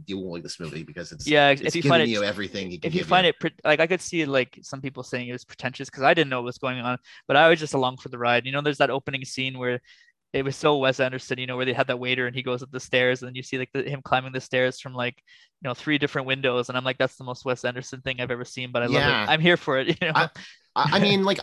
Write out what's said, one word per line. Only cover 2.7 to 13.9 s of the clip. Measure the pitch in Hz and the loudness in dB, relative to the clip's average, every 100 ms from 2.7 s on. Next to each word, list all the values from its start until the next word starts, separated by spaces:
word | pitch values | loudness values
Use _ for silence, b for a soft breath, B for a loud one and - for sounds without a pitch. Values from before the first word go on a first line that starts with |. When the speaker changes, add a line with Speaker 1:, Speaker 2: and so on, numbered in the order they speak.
Speaker 1:
he | 87 | -6
can | 90 | -4
Speaker 2:
if | 180 | -2
you | |
Speaker 1:
give | 165 | 2
Speaker 2:
find | 185 175 | 4 4
Speaker 1:
you. | |
Speaker 2:
it, | - | 0
pre-, | 208 - | -6 -2
like, | - 151 | 2 4
I | 165 | 2
could | 180 | 0
see, | - 170 147 | -2 -2 2
like, | 135 123 - | 0 0 -6
some | - 135 | -14 -10
people | 135 127 | -10 -10
saying | - 123 123 | -8 -8 -8
it | |
was | 123 - | -12 -14
pretentious | - 127 127 135 | -10 -8 -8 -12
'cause | - | 2
I | 135 | 4
didn't | 170 143 | 6 4
know | 127 | -2
what | 120 | -6
was | - | -6
going | 131 127 | -6 -4
on, | 120 123 B B - | -4 -6 B B 2
but | 139 | 6
I | 165 | 8
was | 170 | 6
just | 151 139 | 2 0
along | 127 131 | -2 -4
for | 131 | -12
the | 123 | -2
ride. | 120 120 127 | 2 2 0
You | |
know, | 139 | -2
there's | 147 139 | -2 2
that | 139 | 0
opening | 135 - 135 127 | 0 -4 -8 -8
scene | - 131 127 | -6 -6 -4
where | 123 120 b b b b _ | -2 -4 b b b b _
it | 135 135 | -4 -4
was | - | 0
so | 156 147 | 2 4
Wes | 131 131 | 2 2
Anderson, | 127 131 - 127 | -2 -2 -8 -6
you | 127 | -6
know, | 127 | -4
where | 127 | -2
they | |
had | 123 131 | 0 0
that | 123 | -2
waiter | 127 127 123 | -2 -2 -2
and | 131 | -4
he | |
goes | 127 123 | -6 -6
up | 131 | -8
the | 131 | -12
stairs | - 127 127 127 | -2 0 2 0
and | 127 | -6
then | 127 | -12
you | |
see, | - 131 | -8 -6
like, | 127 | -6
the, | 139 | -6
him | 127 | -6